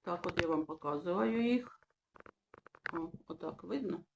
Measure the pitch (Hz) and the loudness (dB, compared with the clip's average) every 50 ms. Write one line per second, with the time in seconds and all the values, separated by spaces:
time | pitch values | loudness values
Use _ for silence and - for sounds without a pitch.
0 | _ 180 175 175 - - 151 160 170 160 160 156 156 - 160 160 - 147 147 147 | _ -2 -2 0 -2 0 2 2 4 4 4 2 2 0 -6 -4 -2 -2 -2 0
1 | 160 175 180 196 220 226 226 233 233 240 247 247 247 - - - - _ _ _ | 0 0 2 2 2 4 4 4 4 4 4 2 2 -2 -16 -20 -20 _ _ _
2 | _ _ _ - - - _ _ _ _ - - _ - _ - _ - - 339 | _ _ _ -20 -20 -20 _ _ _ _ -20 -20 _ -20 _ -8 _ -4 -2 -2
3 | 330 175 - - - - 165 - 160 160 - - - 175 226 285 254 190 - 170 | -4 -4 -8 -14 -10 -10 -8 -6 -6 -6 -6 -8 -6 -4 -2 -2 0 -2 -2 -4
4 | - _ _ | -6 _ _